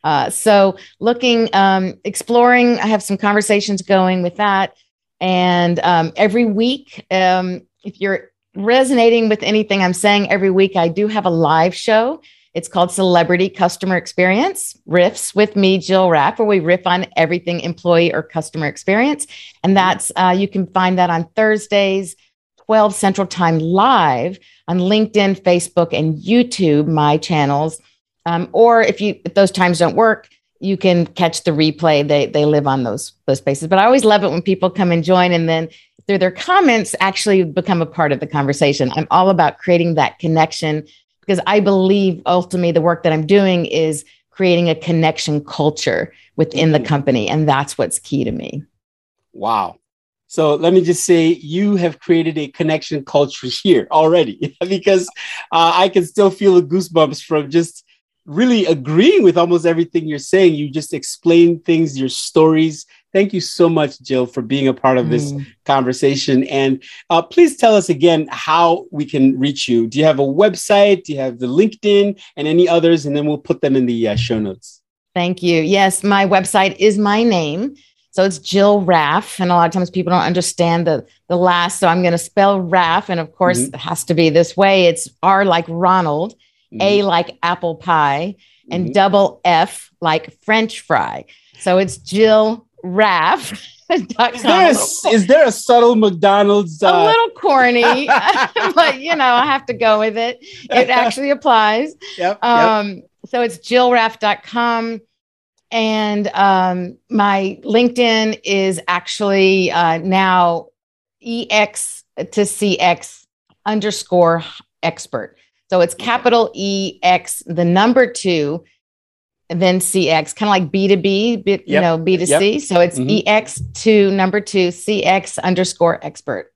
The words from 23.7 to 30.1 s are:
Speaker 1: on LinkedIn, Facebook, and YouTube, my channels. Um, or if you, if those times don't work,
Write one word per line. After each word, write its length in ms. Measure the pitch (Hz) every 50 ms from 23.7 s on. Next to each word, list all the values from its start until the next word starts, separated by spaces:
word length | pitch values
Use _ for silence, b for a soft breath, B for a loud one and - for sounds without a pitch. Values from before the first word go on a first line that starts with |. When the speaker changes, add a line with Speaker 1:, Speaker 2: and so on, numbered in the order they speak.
| 180 190 208 262 254 208 170 147 127 120 123 175 190 - b b b b b -
Speaker 1:
on 100 | 175 180
LinkedIn, 640 | 180 190 208 214 220 214 220 214 196 196 196 190
Facebook, 500 | _ 190 175 175 175 - _ 175 170 165
and 220 | - - 156 160 156
YouTube, 680 | 151 - 180 226 240 247 240 - - 190 160 147 147 151
my 320 | 156 160 156 147 147 147 156
channels. 600 | 156 - 175 151 143 139 143 143 156 160 156 - _ _ _ _ _ _ _ _ _ 170
Um, 180 | 170 170 180 -
or 300 | - 208 226 233 233 226
if 180 | 220 - - -
you, 180 | 202 208 - - _
if 100 | 170 -
those 160 | 202 196 185
times 280 | 190 185 180 180 175 156
don't 180 | 170 156 -
work, 320 | - 226 220